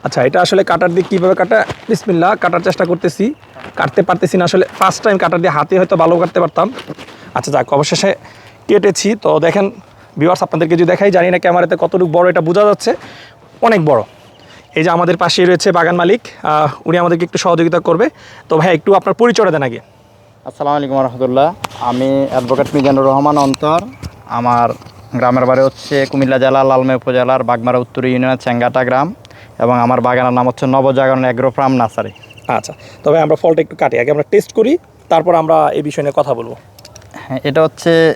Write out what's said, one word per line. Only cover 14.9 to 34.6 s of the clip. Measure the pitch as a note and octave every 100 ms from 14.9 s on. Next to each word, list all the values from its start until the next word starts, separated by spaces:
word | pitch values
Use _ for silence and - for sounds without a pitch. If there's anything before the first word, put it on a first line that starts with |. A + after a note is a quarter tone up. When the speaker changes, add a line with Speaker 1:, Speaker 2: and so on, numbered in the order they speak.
Speaker 1:
আমাদের | E3+ F3 E3+
পাশেই | F3 -
রয়েছে | F3+ F3+ G3+
বাগান | F3 E3 F3
মালিক, | F3 A#3 - -
আহ, | - D3+ D3+ - -
উনি | F3
আমাদেরকে | F3 E3+
একটু | F3 -
সহযোগিতা | - E3 E3 E3+
করবে। | - E3 C4+ - - - -
তো | D#3+
ভাই, | E3+
একটু | D#3+ -
আপনার | G3 G3
পরিচয়টা | F#3+ A#3+ A#3 G3+
দেন | D#3
আগে। | C3+ A#2 - _ _ _ _ _
Speaker 2:
আসসালামু | C3 - C#3+ D3
আলাইকুম | C#3 C3+
রহমতুল্লাহ, | C3 A#2+ B2+ B2+ D3+ F#3+ - -
আমি | B2 B2 C3+ C3+ C#3
অ্যাডভোকেট | C3 A#2+ C3 C#3+
মিজানুর | D3+ C#3 C3+
রহমান | C3+ C3+ C#3+ D3
অন্তর। | C#3 C3+ D3+ E3 G#3 C4 - - -
আমার | A#2 A#2+ A#2+ A#2+ - - - - B2
গ্রামের | B2 B2+
বাড়ি | B2 C3
হচ্ছে | C3+ - - C#3+ C3+
কুমিল্লা | C#3 C3 C3
জেলা | C3 C3+
লালমাই | C3+ C3 C3 B2+
উপজেলার | - B2+ B2 C3
বাগমারা | A#2+ A#2+ A#2+ B2
উত্তর | B2 -
ইউনিয়নের | B2+ B2+ B2+ C3
চেঙ্গাটা | - A#2+ A#2+ B2+
গ্রাম | B2 B2+ D#3 A3+ - - - -
এবং | A#2 B2
আমার | A#2+ B2
বাগানের | A#2+ B2 B2+
নাম | B2 B2+
হচ্ছে | A#2 C3+
নবজাগরণ | C3+ C3+ C3 C3 C3
অ্যাগ্রো | B2+ A#2+ C3
ফার্ম | A#2+ C3+
নার্সারি। | C3 A2+ - G#2 - - - -
Speaker 1:
আচ্ছা, | A#2 - - - -
তবে | D3 D#3+
আমরা | D3+ D3+
ফলটা | E3+ D#3+
একটু | D#3 -
কাটি, | C#3+ A#2+
আগে | A#2+
আমরা | D3 D3
টেস্ট | - -
করি, | -